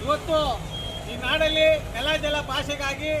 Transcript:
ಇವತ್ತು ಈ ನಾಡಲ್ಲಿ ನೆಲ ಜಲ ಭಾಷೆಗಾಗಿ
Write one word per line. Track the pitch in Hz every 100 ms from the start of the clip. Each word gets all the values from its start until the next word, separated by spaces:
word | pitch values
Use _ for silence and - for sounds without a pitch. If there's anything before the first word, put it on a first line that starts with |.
ಇವತ್ತು | 262 294 - 311 294 214 - - - - -
ಈ | 240 254
ನಾಡಲ್ಲಿ | 311 311 311 311 302 - 226
ನೆಲ | 277 311
ಜಲ | 302 294 285
ಭಾಷೆಗಾಗಿ | 269 277 285 277 277 302 311